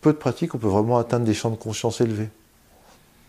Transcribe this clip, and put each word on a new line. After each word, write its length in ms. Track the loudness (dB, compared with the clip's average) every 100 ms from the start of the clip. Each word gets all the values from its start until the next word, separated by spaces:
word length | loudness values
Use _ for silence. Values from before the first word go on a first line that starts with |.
peu 120 | 2
de 40 | 2
pratique, 380 | -2 -2 -4 -2
on 20 |
peut 100 | 2
vraiment 300 | 2 4 2
atteindre 280 | 2 0 2
des 80 |
champs 180 | 0 -2
de 40 | -4
conscience 460 | -6 -4 -4 0
élevés. 280 | 0 0 -8 -10 _ _ _ _ -20 -20 _ _